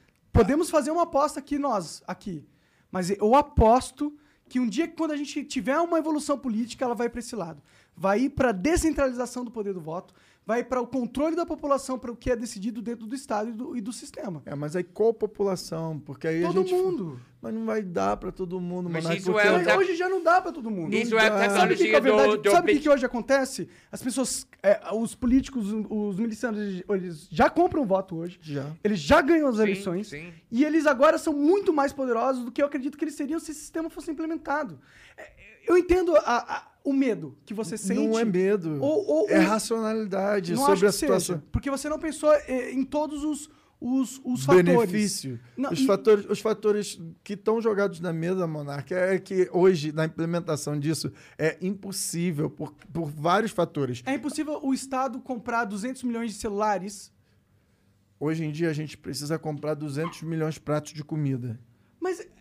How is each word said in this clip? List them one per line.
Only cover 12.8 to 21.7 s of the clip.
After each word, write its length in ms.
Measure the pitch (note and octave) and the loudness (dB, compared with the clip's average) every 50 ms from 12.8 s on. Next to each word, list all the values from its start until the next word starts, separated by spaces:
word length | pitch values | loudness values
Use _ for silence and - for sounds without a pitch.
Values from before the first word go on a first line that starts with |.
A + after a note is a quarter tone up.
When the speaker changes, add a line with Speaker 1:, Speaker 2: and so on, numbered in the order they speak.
Speaker 1:
dentro 240 | G3 A#3 A#3 A#3 A3 | -8 -8 -8 -8 -10
do 80 | G#3 C4+ | -12 -12
Estado 340 | C4+ - - A3 G#3 G#3+ A#3+ | -10 -8 -6 -4 -4 -4 -6
e 20 | |
do, 240 | A3+ G#3+ - F4 - | -8 -10 -10 -8 -8
e 40 | A#3+ | -8
do 120 | G3 B3+ | -8 -8
sistema. 500 | A3+ - D#4 - - - D#4 G#3 E3 C#3+ - | -10 -12 -14 -16 -14 -12 -10 -10 -10 -10 -10
Speaker 2:
É, 100 | - C#3+ | -10 -8
mas 200 | C#3+ D3 D3+ D#3 | -8 -6 -6 -4
aí 80 | F3+ | -6
qual 320 | F3+ F3+ - - G#3+ A3+ A3+ | -6 -4 -2 0 2 2 2
população? 840 | - A3 G3+ - - G3+ G3 F#3 - - - E3+ D#3+ E3 D#3+ D#3 C#3+ | 0 -2 -4 -2 -2 -2 -2 -2 -4 -6 -8 -8 -6 -6 -6 -8 -8
Porque 260 | - - C#3 - - | -10 -14 -10 -6 -4
aí 160 | D#3+ D#3+ E3 F3 | -2 0 0 0
a 40 | E3+ | 2
Speaker 1:
Todo 100 | E3+ C4+ F#4 | 2 2 2
Speaker 2:
gente 80 | F#4 F4+ | 2 2
Speaker 1:
mundo. 460 | F4+ F#4+ F#4+ F4+ C4 F3+ D#3+ C3 B2 - _ _ _ | 2 2 0 0 -2 -4 -6 -10 -12 -16 _ _ _
Speaker 2:
Mas 140 | - A3+ A3 | -10 -8 -6
não 100 | A3+ A3+ | -6 -4
vai 180 | A3 A3 A3 | -4 -2 -2
dar 340 | G3+ F3+ E3+ G3 F#3+ G3+ G#3 | -4 -4 -2 -2 0 0 -2
pra 160 | - - F#3 | -2 -6 -8
todo 280 | F3+ - F#3 E3+ F3+ F#3 | -8 -8 -8 -6 -6 -6
mundo, 300 | F3 F3 F3+ F3+ F3+ F3 | -6 -6 -6 -6 -4 -4
Speaker 3:
Mas 140 | E3 D#3+ E3 | -4 -2 -2
Speaker 2:
Monark, 160 | E3 E3+ - | -2 -2 -2
Speaker 3:
isso 80 | F#3 F#3 | 0 0
Speaker 2:
porque 160 | G3+ G#3+ G3+ | 2 4 4
Speaker 3:
é 40 | G#3 | 4
o 40 | - | 4
Speaker 1:
Hoje, 100 | F4+ F4 | 4 4
Speaker 3:
tec-, 140 | - - G4 | 4 4 4
Speaker 1:
hoje 180 | F#4 G4 E4 | 4 2 0
já 120 | E4 F4+ F#4 | 0 0 0
não 140 | F#4+ F4+ | 0 0
dá 180 | E4 D#4+ F4 F#4 | 4 4 4 4
pra 80 | F#4 E4+ | 2 0
todo 200 | - D#4 G#3+ A3+ | -6 -8 -6 -6
mundo. 220 | G#3 F3+ E3 G3+ G#3 | -6 -4 -4 -2 0
Speaker 3:
isso 180 | A3 A#3 A#3+ | 0 0 2
Speaker 2:
Não 60 | A3 A3 | 4 4
Speaker 3:
é 60 | A3 A3 | 4 4
a 20 | |
Speaker 2:
dá. 200 | G#3+ G3 A3+ - | 4 4 2 4
Speaker 1:
Sabe 240 | G3 - F4+ F#4 | 4 4 4 4